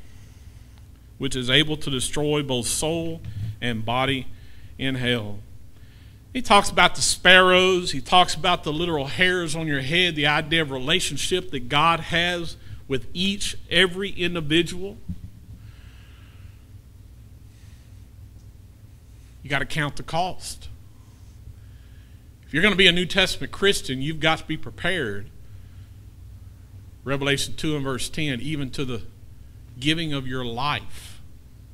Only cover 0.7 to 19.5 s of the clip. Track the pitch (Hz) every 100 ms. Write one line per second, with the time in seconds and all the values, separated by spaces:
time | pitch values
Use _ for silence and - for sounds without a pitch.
0.7 | - - - - - 139 131 123 135 151
1.7 | 151 - 131 - 151 147 147 139 123 107
2.7 | - 156 165 165 165 - - - - 120
3.7 | 113 110 123 135 135 - - - - -
4.7 | - 135 127 123 120 104 101 110 - -
5.7 | - - - - - - 254 - 208 -
6.7 | 175 180 - - - 180 185 185 180 185
7.7 | 185 180 139 - 185 170 151 180 175 160
8.7 | 151 175 151 139 - 185 180 165 165 160
9.7 | 143 131 170 180 151 147 151 151 165 151
10.7 | 135 127 180 - 135 - 180 180 139 123
11.7 | 143 160 165 - 170 175 175 165 - -
12.7 | - - 135 - 175 196 202 - - -
13.7 | 170 185 175 196 170 175 175 147 160 165
14.7 | 170 196 220 - - - - - - -
15.7 | - - - - - - - - - -
16.7 | - - - - - - - - - -
17.7 | - - - - - - - - - -
18.7 | - - - - - - - 135